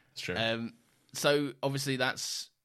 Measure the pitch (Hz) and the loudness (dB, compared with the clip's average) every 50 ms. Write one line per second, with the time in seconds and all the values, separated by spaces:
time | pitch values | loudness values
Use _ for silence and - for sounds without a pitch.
0 | _ _ _ - - - 90 95 113 113 113 117 117 113 - - _ _ _ _ | _ _ _ -8 -6 -4 -2 0 0 0 0 0 -2 -6 -8 -14 _ _ _ _
1 | _ _ - - - 151 147 147 147 139 - - - 139 139 139 139 139 135 127 | _ _ -6 2 4 4 4 4 2 0 -4 -4 -2 -2 -2 0 0 0 2 2
2 | 127 127 - - - - - - - - _ _ | 2 0 0 -2 -6 -6 -6 -8 -8 -12 _ _